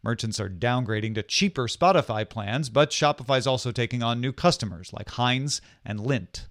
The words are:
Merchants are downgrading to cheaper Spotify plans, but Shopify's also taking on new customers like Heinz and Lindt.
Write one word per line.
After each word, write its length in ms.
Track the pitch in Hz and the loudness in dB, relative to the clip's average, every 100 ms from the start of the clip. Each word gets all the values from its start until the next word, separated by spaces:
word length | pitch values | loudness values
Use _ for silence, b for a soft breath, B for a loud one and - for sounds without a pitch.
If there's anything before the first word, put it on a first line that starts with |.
Merchants 360 | 113 117 113 107 | -2 -2 -2 -4
are 100 | 101 | -6
downgrading 640 | 92 120 123 123 107 110 | -2 0 0 0 -2 -2
to 80 | 110 | -4
cheaper 460 | 104 - 196 - 120 | -2 0 2 0 -4
Spotify 600 | - 175 185 - 110 110 | 2 4 4 2 -2 -2
plans, 420 | 117 101 123 143 | -6 -4 -4 0
but 200 | 120 147 | 4 4
Shopify's 560 | - 151 147 131 135 131 | 4 2 2 0 2 2
also 260 | 131 127 | 0 -2
taking 300 | 117 117 123 | -2 -2 0
on 180 | 117 120 | 0 0
new 140 | 127 | -2
customers 580 | - 175 160 107 87 92 | 2 2 2 -2 -6 -12
like 200 | - 104 | -12 -10
Heinz 500 | - 123 127 143 - b b - | 0 2 2 -2 -4 b b -8
and 140 | 107 | -6
Lindt. 480 | 113 131 90 - - | -2 -2 -2 -14 -14